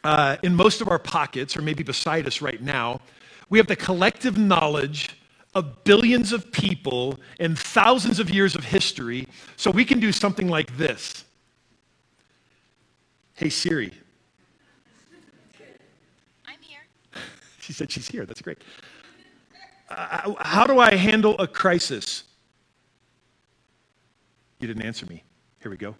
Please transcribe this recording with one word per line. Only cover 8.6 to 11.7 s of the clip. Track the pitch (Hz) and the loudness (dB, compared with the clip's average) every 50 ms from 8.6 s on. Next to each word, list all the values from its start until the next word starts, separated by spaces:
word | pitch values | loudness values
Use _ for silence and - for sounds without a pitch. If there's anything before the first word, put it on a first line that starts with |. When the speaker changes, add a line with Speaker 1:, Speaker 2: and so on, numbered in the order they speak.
| 131 | -4
Speaker 1:
history, | - 190 190 - - - 147 123 117 120 127 131 - - - - - - | 0 0 0 0 0 -4 -6 -8 -8 -6 -8 -10 -12 -16 -20 -20 -20 -10
so | - - - | -4 -2 0
we | 180 214 254 | 2 2 2
can | - 277 240 | 2 2 2
do | 220 208 | 2 0
something | - - - 202 190 - 185 180 | 0 0 0 -2 -2 0 -2 0
like | 165 156 160 - 123 | 0 -2 -2 -4 -4
this. | 135 160 143 110 - - - - - - _ _ _ _ _ _ _ _ _ | -4 -2 -2 -4 -6 -10 -14 -14 -16 -18 _ _ _ _ _ _ _ _ _